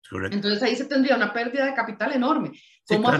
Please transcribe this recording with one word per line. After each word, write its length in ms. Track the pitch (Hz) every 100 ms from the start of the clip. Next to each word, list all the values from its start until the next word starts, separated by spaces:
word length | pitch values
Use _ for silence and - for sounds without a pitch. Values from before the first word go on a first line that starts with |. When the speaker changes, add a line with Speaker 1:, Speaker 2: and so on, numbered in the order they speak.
| -
Speaker 1:
Correcto. 260 | 95 95 202
Speaker 2:
Entonces 260 | 202 208
ahí 120 | 240 240
se 100 | 262
tendría 300 | 277 269 240
una 160 | 208
pérdida 340 | 233 240 269 269
de 80 |
capital 380 | 262 226 208 240
enorme. 380 | 277 247 294 180
Speaker 1:
Sí, 80 | - - _ -
Speaker 2:
¿Cómo 160 | 214 233
Speaker 1:
claro. 100 | -